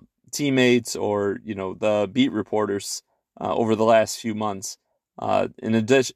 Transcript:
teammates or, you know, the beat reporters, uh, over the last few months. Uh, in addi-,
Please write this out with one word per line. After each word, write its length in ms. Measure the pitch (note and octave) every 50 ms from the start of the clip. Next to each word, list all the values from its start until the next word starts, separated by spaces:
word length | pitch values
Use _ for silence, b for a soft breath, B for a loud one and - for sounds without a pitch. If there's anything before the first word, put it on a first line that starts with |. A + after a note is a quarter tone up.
| - _ _ _ _ _
teammates 640 | - - D3 C#3 C3+ C3 B2+ B2 B2 B2 A2+ - -
or, 460 | A#2 G#2 G#2 G#2 G#2 G2+ G2+ F#2+ -
you 140 | - G#2+ G#2
know, 180 | G2 F#2+ F#2 -
the 340 | - A2 G#2+ G#2+ G#2 G#2 F#2+
beat 180 | G2 B2 C3 C#3
reporters, 720 | - G#2+ F#2+ - A2 G#2+ G#2+ G2+ G2+ G2+ - - - - _ _ _ _ _ _ _ -
uh, 120 | - G2
over 220 | F#2 - A#2 A2 A2
the 100 | G#2 A2
last 360 | A2+ A#2 A2 G#2+ - - -
few 140 | - A2+ G#2+
months. 440 | G#2+ A2 G#2+ G2 F#2+ F#2+ - - _ _ _ _ _ _ _ _ -
Uh, 300 | - G#2 G2+ G2 G2 F#2 - -
in 140 | - A2
addi-, 400 | A2 A2+ A2 G#2+ C3 C3+ B2 - -